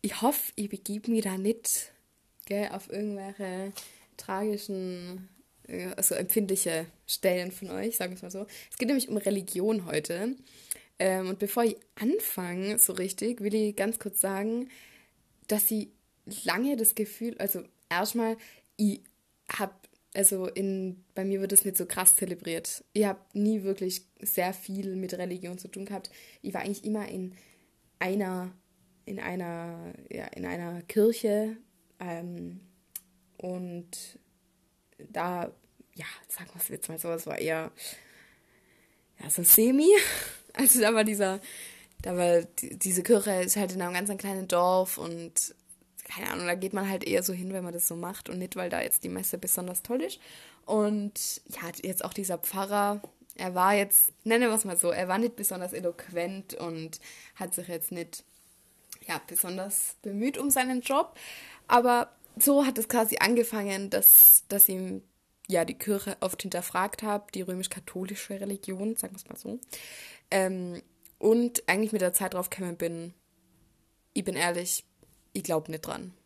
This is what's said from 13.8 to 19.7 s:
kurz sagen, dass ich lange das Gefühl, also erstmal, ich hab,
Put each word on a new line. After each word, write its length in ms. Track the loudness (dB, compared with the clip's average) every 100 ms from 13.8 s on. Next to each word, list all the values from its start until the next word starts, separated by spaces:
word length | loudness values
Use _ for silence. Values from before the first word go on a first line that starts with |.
| -2 -2
kurz 220 | -6 -2
sagen, 480 | 0 0 -2 -2 -6 -12 -20 -20 _ _ _ _ -2
dass 220 | 0 2
ich 180 | 0 -4 _ _ _ -14 -6
lange 320 | -2 0 0 2
das 180 | 2
Gefühl, 420 | 2 -4 -4 -8 -4
also 240 | -4 -4 -8 _ _
erstmal, 480 | -2 0 0 -2 -2 -10 -20 _ 0
ich 240 | 0 0 -10 _ _ _ -8
hab, 380 | -4 -4